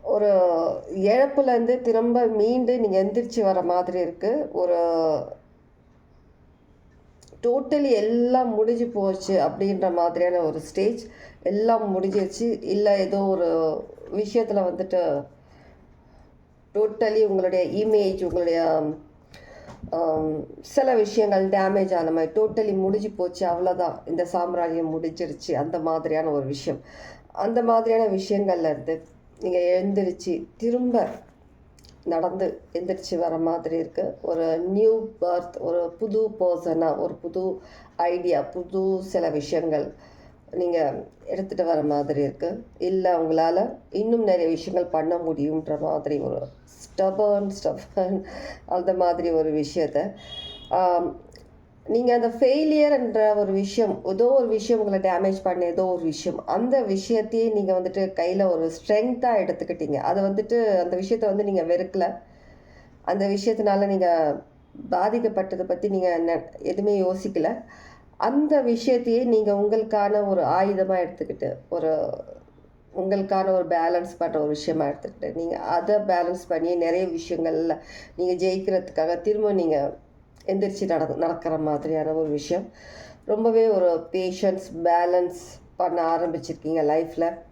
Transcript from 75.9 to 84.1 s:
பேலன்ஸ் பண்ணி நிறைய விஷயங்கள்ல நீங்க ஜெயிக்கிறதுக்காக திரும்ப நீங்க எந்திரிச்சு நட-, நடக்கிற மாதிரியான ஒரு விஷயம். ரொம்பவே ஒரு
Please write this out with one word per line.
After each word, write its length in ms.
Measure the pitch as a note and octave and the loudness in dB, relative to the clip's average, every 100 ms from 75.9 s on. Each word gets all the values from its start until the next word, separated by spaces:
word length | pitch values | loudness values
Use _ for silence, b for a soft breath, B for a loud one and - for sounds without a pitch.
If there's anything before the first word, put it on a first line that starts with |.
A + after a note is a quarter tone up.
| G#3 | 0
பேலன்ஸ் 460 | G3+ F3+ E3+ F3+ - | 2 0 0 -4 -4
பண்ணி 260 | E3 E3 | -2 0
நிறைய 320 | F3 E3 F3 F#3 | 0 0 0 -2
விஷயங்கள்ல 720 | E3 - E3 E3 D#3+ E3 D3+ B B B - | -4 -6 -4 -2 -2 -2 -4 B B B -4
நீங்க 300 | F3+ F3+ F#3+ | -2 0 0
ஜெயிக்கிறதுக்காக 720 | F#3+ F#3+ F#3+ F3+ - D#3+ F3 | 0 0 -2 -2 -2 -2 0
திரும்ப 320 | G#3+ G#3+ G#3 | 0 0 2
நீங்க 440 | F#3+ E3 D3+ C#3+ - - - _ - - | 2 2 2 0 -6 -20 -20 _ -10 -4
எந்திரிச்சு 400 | F#3+ G3 G3 F#3 | -2 -2 -2 -2
நட-, 300 | E3 D#3+ - | 0 -2 -2
நடக்கிற 420 | E3 E3 D#3+ D#3+ | -2 -2 -4 -2
மாதிரியான 540 | D3+ D3+ D#3 D#3 D3+ | -2 -2 -2 -2 0
ஒரு 160 | D#3 D#3 | -2 -2
விஷயம். 420 | D3 C#3+ F3 G3+ B B B B B | -4 -2 -4 -4 B B B B B
ரொம்பவே 440 | - G#3 A3+ A3+ A3+ | -4 0 4 4 4
ஒரு 400 | G3 F3+ E3 - | 4 4 2 -2